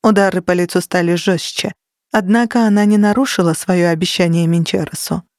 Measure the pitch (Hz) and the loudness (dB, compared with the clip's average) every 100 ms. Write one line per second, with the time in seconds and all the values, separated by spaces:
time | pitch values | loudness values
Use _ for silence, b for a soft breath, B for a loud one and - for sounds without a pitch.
0 | 220 202 196 185 175 180 175 180 - 180 | 4 4 2 0 -2 -2 0 -2 -2 -2
1 | 170 170 202 175 - - - - _ _ | 0 0 0 -2 -4 -8 -8 -10 _ _
2 | _ 220 185 233 233 240 220 208 208 214 | _ -4 0 0 2 2 2 2 4 4
3 | 208 208 269 - 170 160 - 180 170 165 | 2 2 0 0 0 -2 -2 0 2 0
4 | 180 - 175 165 165 170 160 190 156 - | -4 -2 0 2 2 0 0 -4 -6 -10
5 | - 165 _ | -8 -8 _